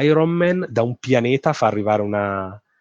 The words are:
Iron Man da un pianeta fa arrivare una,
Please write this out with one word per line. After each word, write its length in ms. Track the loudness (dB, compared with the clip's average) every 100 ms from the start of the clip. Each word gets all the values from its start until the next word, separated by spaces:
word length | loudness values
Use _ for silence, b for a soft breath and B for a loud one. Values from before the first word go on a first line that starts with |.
Iron 280 | 4 2 2
Man 360 | 0 0 0 -2
da 140 | -2
un 140 | -2 -2
pianeta 540 | 0 0 2 0 0
fa 140 | 0 0
arrivare 360 | 0 0 0
una, 600 | 0 -2 -2 -4 -8 -12 _ _